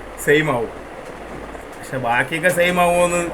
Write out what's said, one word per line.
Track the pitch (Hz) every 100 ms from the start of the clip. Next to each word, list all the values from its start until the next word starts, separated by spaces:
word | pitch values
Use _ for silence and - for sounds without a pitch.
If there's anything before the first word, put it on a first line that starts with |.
| - -
സെയിം | - 151 151
ആവും, | 120 107 - - - - - - - - - -
പക്ഷെ | - - 135 120
ബാക്കിയൊക്കെ | 123 135 160 180 170
സെയിം | 175 180
ആവുമോയെന്ന് | 175 175 175 175 170